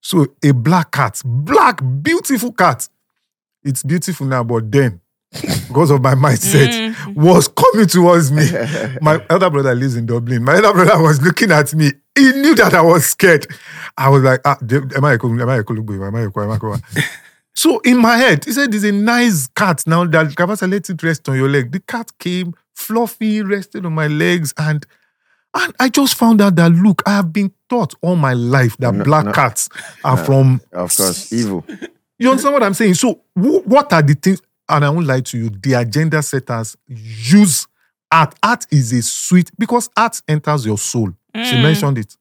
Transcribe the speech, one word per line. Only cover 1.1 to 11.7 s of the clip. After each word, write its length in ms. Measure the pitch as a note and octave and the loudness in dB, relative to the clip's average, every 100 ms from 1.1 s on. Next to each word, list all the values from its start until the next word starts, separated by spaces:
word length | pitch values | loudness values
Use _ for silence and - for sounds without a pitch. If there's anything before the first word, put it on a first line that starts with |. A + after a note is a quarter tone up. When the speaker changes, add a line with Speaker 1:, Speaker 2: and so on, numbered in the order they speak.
| - | -4
Speaker 1:
black, 560 | B2+ A#2+ D3+ D4 - F#3 C3 C3+ | -6 -6 0 2 2 0 -4 -4
beautiful 520 | E3 E4+ - C4 A#3+ | -2 -2 -2 -4 -4
cat. 360 | - F3+ A#2+ - _ _ _ _ _ _ _ | 0 0 0 -8 _ _ _ _ _ _ _
It's 180 | C#3+ C3 | -8 -6
beautiful 420 | C#3 E3+ F3 E3 C3+ | -4 -4 -4 -6 -4
now, 180 | C3 | -4
but 260 | A#2 A#2 A2 | -2 -4 0
then, 300 | C#3 C3 F2+ _ _ | 0 0 -4 _ _
<laughs> 140 | _ | _
because 580 | - - D#3+ - B2+ E3 | -14 -6 -6 -2 0 2
of 100 | C#3 | 2
my 140 | B2+ | 0
mindset, 540 | C3 C#3+ A#2+ - D3 C3+ | 2 0 0 2 4 4
Speaker 2:
Mm. 440 | A3+ A3 A3+ - D3 | 2 -6 -8 -10 2
Speaker 1:
was 320 | D#3+ F3+ - | 6 6 2
coming 380 | - A#4+ G#3+ G3 | 2 4 4 2
towards 440 | F3+ F3 E3+ D3 | 4 4 4 2
me. 120 | D3 D3+ E3+ A#2 | 2 0 0 -6
Speaker 3:
<laughs> 260 | D3+ - C3 | -6 -8 -2
Speaker 1:
My 200 | D3+ D#3 - | 0 0 0
elder 220 | F3 F3+ | 0 2
brother 240 | C#3+ C3+ | 0 0
lives 220 | A#2+ C3+ A#2+ | 0 -2 -4
in 100 | A2+ | -4
Dublin. 360 | A#2+ A#2 B2 | -4 -2 -2
My 100 | B2 E3+ | 2 4
elder 160 | G#3+ | 4
brother 300 | G3 F3+ F3+ | 4 4 4
was 180 | D#3+ D3+ | 4 2
looking 300 | D#3 - A3 | 0 0 2
at 240 | D#3 D3 | 2 2